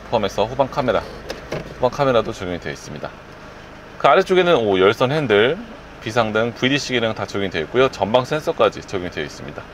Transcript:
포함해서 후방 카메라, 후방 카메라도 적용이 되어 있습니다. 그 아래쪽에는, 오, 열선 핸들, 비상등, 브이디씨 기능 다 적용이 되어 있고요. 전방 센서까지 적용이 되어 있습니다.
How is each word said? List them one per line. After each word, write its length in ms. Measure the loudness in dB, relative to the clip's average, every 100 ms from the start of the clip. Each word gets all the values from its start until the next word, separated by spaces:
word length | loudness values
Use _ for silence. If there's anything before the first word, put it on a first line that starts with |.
| -2
포함해서 360 | 0 0 0 -2
후방 240 | 0 -2
카메라, 320 | 0 0 0 -2 -12 -12 -12 -8 -10 -10 -2
후방 120 | -2
카메라도 420 | 0 2 2 0
적용이 260 | -6 -6 -6
되어 140 | -6
있습니다. 360 | -10 -10 -10 -10 -12 -18 -18 -18 -18 -18 -18 -18 0
그 60 | 4
아래쪽에는, 480 | 4 4 2 4 4
오, 240 | 4 6
열선 320 | 6 6 0
핸들, 480 | 0 4 4 4 2 -8 -16 -18 -12
비상등, 520 | -4 0 2 2 0 0
브이디씨 380 | 0 0 0
기능 200 | -2 -2
다 140 | -2 -4
적용이 240 | -4 -2
되어 100 | -2
있고요. 260 | -2 2 2
전방 360 | 2 2 2 2
센서까지 560 | -4 -4 2 2 0
적용이 300 | -8 -6 -6
되어 120 | -6
있습니다. 380 | -8 -8 -12 -12 -14